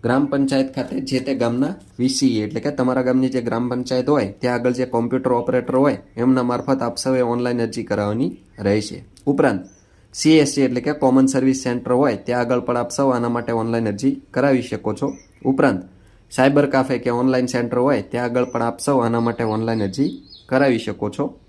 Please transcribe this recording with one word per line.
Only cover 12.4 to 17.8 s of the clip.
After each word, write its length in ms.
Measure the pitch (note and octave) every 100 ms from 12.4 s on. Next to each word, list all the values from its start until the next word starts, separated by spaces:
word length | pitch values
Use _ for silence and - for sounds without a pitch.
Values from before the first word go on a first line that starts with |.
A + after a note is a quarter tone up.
આગળ 200 | A#2 B2
પણ 160 | B2 A#2+
આપ 140 | A#2+
સૌ 180 | - C#3
આના 180 | B2 A#2+
માટે 240 | A#2+ A2+
ઓનલાઈન 360 | A#2 A2+ A#2 A2+
અરજી 340 | G2+ C3+ C3+ -
કરાવી 320 | - C#3 C3
શકો 300 | A#2 G2+ A2
છો. 240 | G#2 C#3 - _ _
ઉપરાંત 380 | C3 C3+ C#3 G2 - - - _ _
સાયબર 360 | - C3 C#3+ C#3+
કાફે 320 | C#3 C3 B2
કે 120 | A#2+
ઓનલાઈન 360 | A#2+ C3 B2+ B2
સેન્ટર 320 | B2 A#2+
હોય, 240 | B2